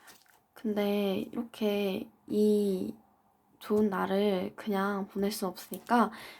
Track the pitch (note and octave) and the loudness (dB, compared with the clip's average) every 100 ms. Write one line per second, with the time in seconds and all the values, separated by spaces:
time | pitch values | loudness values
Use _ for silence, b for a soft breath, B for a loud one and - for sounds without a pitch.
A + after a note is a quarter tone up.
0 | b b b _ _ - A3 G#3 G3+ G3+ | b b b _ _ -8 -4 -2 0 2
1 | G3+ F#3+ - - A#3 - G#3+ G3+ G3+ F#3+ | 0 -2 -4 -8 -8 -2 0 0 0 -2
2 | A#3 _ - G#3 G#3+ G#3 G3+ F#3 G#3 - | -8 _ -4 2 4 4 2 0 -4 -8
3 | _ _ _ _ _ - - G#3 G#3+ F#3 | _ _ _ _ _ -14 -2 2 2 2
4 | F#3 F#3+ G#3 F#3 G3 - G#3+ G3 G3 G3+ | 0 2 2 0 -2 -8 -4 0 0 -2
5 | G3+ - G3+ G#3 F#3 F3+ - F#3 - A#3+ | -4 -2 -2 -2 -6 -6 -10 -10 0 2
6 | G#3+ B B | 2 B B